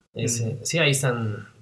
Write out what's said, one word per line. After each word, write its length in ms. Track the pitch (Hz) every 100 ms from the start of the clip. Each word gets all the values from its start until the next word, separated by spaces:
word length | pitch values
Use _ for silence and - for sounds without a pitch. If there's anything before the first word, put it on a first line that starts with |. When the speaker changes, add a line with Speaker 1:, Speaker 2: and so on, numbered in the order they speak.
| _
Speaker 1:
Ese, 340 | - 113 117 113
Speaker 2:
Ujú. 80 | -
Speaker 1:
sí, 160 | - 165
ahí 140 | 151
están, 560 | 135 135 120 110 101 - -